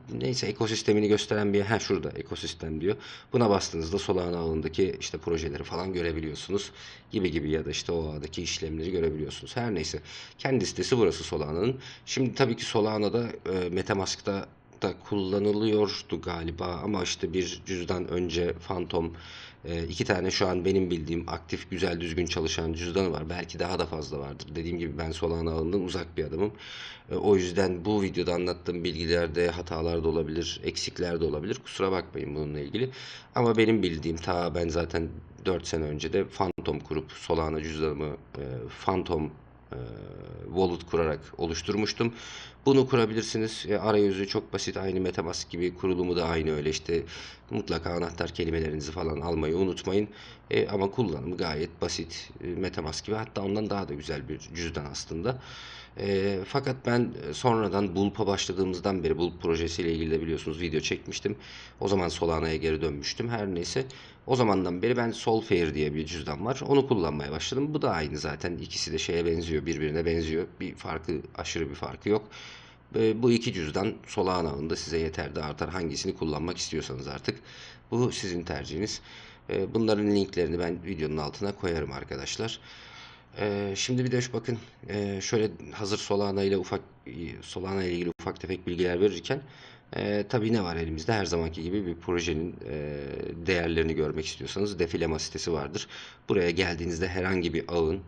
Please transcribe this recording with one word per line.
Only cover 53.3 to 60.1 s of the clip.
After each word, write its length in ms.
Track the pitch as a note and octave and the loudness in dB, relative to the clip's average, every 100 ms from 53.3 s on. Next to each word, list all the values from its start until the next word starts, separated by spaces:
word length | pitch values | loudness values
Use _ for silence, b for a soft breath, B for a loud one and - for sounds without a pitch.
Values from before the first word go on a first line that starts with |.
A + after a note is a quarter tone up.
| - | -2
ondan 280 | G2 G#2 G#2 | 0 0 0
daha 180 | G2+ E2+ | -2 -2
da 60 | |
güzel 340 | D2 D2+ D2+ B1+ | -6 -4 -6 -4
bir 100 | D2+ | -8
cüzdan 460 | - E2 E2 D#2+ | -8 -6 -4 -4
aslında. 580 | C#2+ C#2 - E2 G#2 B2+ B B B B B - | -6 -8 -6 -4 -2 -4 B B B B B -6
E, 380 | G2+ G2 G2 G2 F#2+ | 0 2 2 0 -2
fakat 300 | C#3 C3 B2+ - | -2 -2 -2 2
ben, 280 | A#2+ A#2 - D2 | 2 2 -2 -8
e, 40 | |
sonradan 600 | D#2 B2+ A2+ G2+ G2 G2+ | 0 4 4 4 2 2
Bulp'a 320 | F2 G2+ G2+ G2+ | 2 2 2 2
başladığımızdan 800 | G2 - F#2 F#2 F2+ G2+ F#2+ | 2 0 0 0 2 0 2
beri 140 | E2 D#2 | 2 2
Bulp 240 | F2 E2+ | 0 0
projesiyle 500 | F2 E2 E2 D#2+ E2+ | 0 2 0 0 0
ilgili 180 | D#2+ D#2+ | 0 2